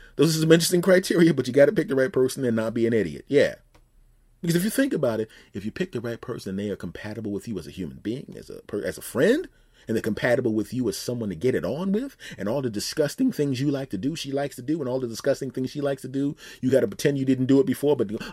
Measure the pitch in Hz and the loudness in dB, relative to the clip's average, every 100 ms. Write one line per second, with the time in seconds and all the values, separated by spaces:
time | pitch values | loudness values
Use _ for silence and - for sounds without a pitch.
0 | - - 156 156 160 165 165 180 180 185 | -14 2 2 4 6 6 6 2 4 4
1 | 185 190 160 139 127 131 143 117 156 135 | 4 4 6 4 2 6 6 4 0 2
2 | 131 131 131 - 127 113 110 117 113 113 | 2 2 0 0 0 0 0 0 2 2
3 | 87 71 - 135 87 - _ _ _ _ | 0 -4 0 2 2 0 _ _ _ _
4 | _ _ _ _ 170 170 208 - 269 185 | _ _ _ _ -2 0 0 0 0 0
5 | 131 110 110 - - 101 104 - 185 123 | 0 -2 -6 -10 -14 -8 -8 -6 -6 -6
6 | 117 113 - - - 95 104 92 87 - | -8 -8 -10 -10 -6 -6 -4 -6 -10 -12
7 | 104 107 107 101 - 95 - - 85 65 | -12 -10 -6 -6 -6 -10 -10 -10 -10 -8
8 | 104 123 - - - - - 104 92 - | -8 -8 -10 -16 -16 -18 -8 -6 -6 -8
9 | - 110 170 294 359 _ _ _ - 110 | -6 2 4 4 -2 _ _ _ -4 -2
10 | 110 101 131 120 117 110 101 127 120 - | -2 -2 2 2 2 -2 -2 -4 -4 -4
11 | - 120 107 82 123 92 82 139 196 208 | -6 -6 -6 -2 0 0 -2 -4 -2 -2
12 | 277 - - - - 143 131 101 - - | -4 -12 -18 -8 -4 -2 -2 -4 -6 -2
13 | 143 - 131 - 143 123 147 139 139 98 | -2 2 0 0 -2 0 0 -2 -4 -4
14 | 127 165 139 135 143 - 127 160 127 131 | -4 -4 -6 -4 -4 -8 -6 -4 -2 -2
15 | 123 110 139 131 135 135 127 147 139 139 | -4 -2 -2 0 -4 -6 -6 -4 -4 -4
16 | 131 135 143 - - - 127 127 120 - | -6 -4 -4 -4 -16 -4 2 4 2 0
17 | 151 139 135 127 127 135 135 120 143 135 | 0 2 2 2 6 4 4 2 2 2
18 | 101 104 - | 0 -4 -10